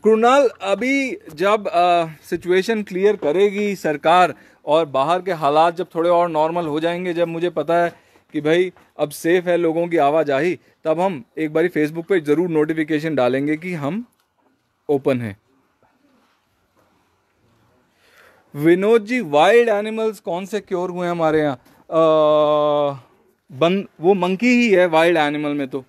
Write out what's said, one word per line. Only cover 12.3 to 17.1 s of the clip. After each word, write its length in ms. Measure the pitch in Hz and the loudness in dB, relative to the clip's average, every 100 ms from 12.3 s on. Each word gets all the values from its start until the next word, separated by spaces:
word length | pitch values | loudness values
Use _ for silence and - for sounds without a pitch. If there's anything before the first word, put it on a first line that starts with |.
| 147 180 | 0 0
नोटिफिकेशन 680 | 156 156 160 156 156 160 | 0 0 -2 -2 -2 -2
डालेंगे 420 | 143 123 131 143 156 | 0 0 0 -2 -4
कि 180 | 180 | -6
हम 320 | 175 143 196 240 _ _ _ _ _ _ _ - | -6 -6 -8 -10 _ _ _ _ _ _ _ -4
ओपन 320 | 139 143 127 | -2 0 -2
हैं। 200 | 117 98 _ _ _ _ _ _ _ _ _ _ _ _ _ _ _ _ _ | -4 -10 _ _ _ _ _ _ _ _ _ _ _ _ _ _ _ _ _